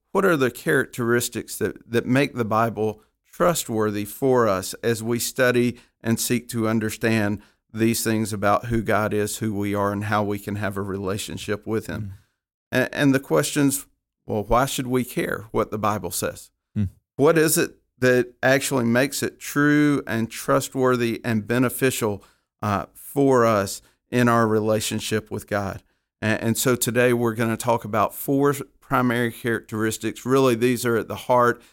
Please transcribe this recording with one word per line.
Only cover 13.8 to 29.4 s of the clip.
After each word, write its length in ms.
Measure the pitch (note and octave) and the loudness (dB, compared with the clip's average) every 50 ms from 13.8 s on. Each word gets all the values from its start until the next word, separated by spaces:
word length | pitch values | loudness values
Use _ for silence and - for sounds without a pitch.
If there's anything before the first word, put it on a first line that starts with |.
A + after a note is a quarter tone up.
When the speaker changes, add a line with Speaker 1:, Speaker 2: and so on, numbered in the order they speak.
| - _ _ _ _ _ _ _ _ | -6 _ _ _ _ _ _ _ _
Speaker 1:
well, 180 | - A2 G#2+ G2 | -6 -6 -4 -2
why 220 | G#2 A2+ A#2+ C#3 | 2 2 2 2
should 220 | C3+ - - C3 | 0 -2 -4 -4
we 160 | A#2+ B2+ B2+ A#2+ | -2 -2 -2 -2
care 420 | - - E3+ - - - - G#2+ - | -2 -4 -4 -4 -4 -4 -6 -8 -4
what 200 | - A#2 G#2+ - | -2 -2 -2 -2
the 60 | G#2 | -2
Bible 340 | A2 G#2 G#2 G#2+ G#2 F2+ F2 | -2 -2 0 -2 -2 -4 -6
says? 400 | - - - D#2+ - - - - _ _ _ _ - | -6 -4 -6 -6 -6 -8 -16 -20 _ _ _ _ -4
Speaker 2:
Mm. 120 | G#2+ G2 F2+ - _ _ _ _ | -4 -4 -4 -6 _ _ _ _
Speaker 1:
What 220 | - C3+ D#3+ E3 | 2 4 4 4
is 200 | D#3 D3+ - D3 | 4 4 2 2
it 180 | E3+ C#3+ - - _ _ _ _ - | 0 -2 -2 -6 _ _ _ _ 0
that 340 | B2+ B2+ B2 B2 A#2+ - - _ | 2 4 4 4 2 0 -2 _
actually 440 | - C3 C3+ C#3 - - C#3 C3 A#2 | 2 2 2 2 2 0 -2 0 0
makes 360 | A#2 A#2 B2 C#3 C#3 - - | 2 2 2 2 0 -2 -4
it 180 | B2+ - - - | -4 -4 -6 -8
true 640 | - - - D3 D3 D3 D3 D3 D3 D3 C#3+ - - | -10 -4 0 2 4 4 4 4 4 2 2 0 -2
and 220 | - A2 A2+ A2+ A2+ | -2 -4 -4 -4 -4
trustworthy 920 | - - - - C#3 C#3 C3 - - C3 B2+ B2+ B2+ A#2+ A#2+ A#2 G#2+ - - | -6 -6 -2 0 0 0 0 -2 -2 0 2 2 2 2 0 -2 -4 -4 -4
and 240 | A#2+ A2+ G#2+ G2+ | -2 -2 -2 -2
beneficial, 760 | G#2+ A#2 B2+ B2+ A#2+ - - C3+ C3 B2+ - A#2+ G#2+ G2+ F#2+ - _ _ _ _ _ _ _ | -2 0 0 0 0 0 0 0 0 0 0 -2 -2 -2 -4 -10 _ _ _ _ _ _ _
uh, 240 | - G#2 G2+ F#2 - - - | -4 -2 -2 -2 -4 -6 -14
for 520 | - - - - C#3 C#3 C3+ C3 A#2+ A2+ | -20 -16 -6 0 2 4 6 6 6 6
us 360 | A2+ A2 G2+ G2 G2+ - - - _ _ _ _ - | 4 4 2 0 -2 -4 -10 -14 _ _ _ _ -2
in 200 | B2 B2 B2 A#2+ | 0 2 4 4
our 180 | A#2 A#2 A2+ | 4 4 4
relationship 800 | A2 A2 A2 G#2+ A2 A2 G#2+ - - A2 G#2+ - - G#2+ G#2+ G#2 - | 4 2 2 2 2 0 0 0 -2 -4 -4 -4 -4 -4 -4 -4 -6
with 180 | G#2+ G#2 - | -10 -10 -6
God? 360 | - G#2 G2+ G2+ F#2+ - - - _ _ _ _ _ _ - | -4 -4 -4 -4 -4 -8 -10 -14 _ _ _ _ _ _ -6
A-, 220 | A2 G#2+ A2 - - | -4 -2 -2 0 0
and 140 | A2+ A2 | -2 -2
so 180 | - - C3 B2 | 0 2 0 0
today 360 | A#2+ - B2+ A2+ B2 B2 B2 A#2+ | 0 0 -2 2 2 4 4 4
we're 220 | A#2+ A#2+ A#2 G#2+ | 2 0 0 0
gonna 220 | A2+ A#2 A2+ A2+ | 0 -2 -2 -2
talk 260 | A2 - B2 A#2 A#2 - | -2 -2 -2 -2 -2 -2
about 300 | G#2 G#2 G#2+ G2+ - - | -2 0 0 0 0 -2
four 420 | - - D3 C#3 C#3 C#3+ C#3+ C#3 B2 - - _ _ | -4 -4 -2 0 2 2 2 0 -2 -6 -14 _ _
primary 520 | _ - C#3 B2+ B2 B2 A#2 A#2+ A#2+ A#2 | _ -2 0 0 2 2 0 0 -2 -2
characteristics. 960 | A2 - | -4 -4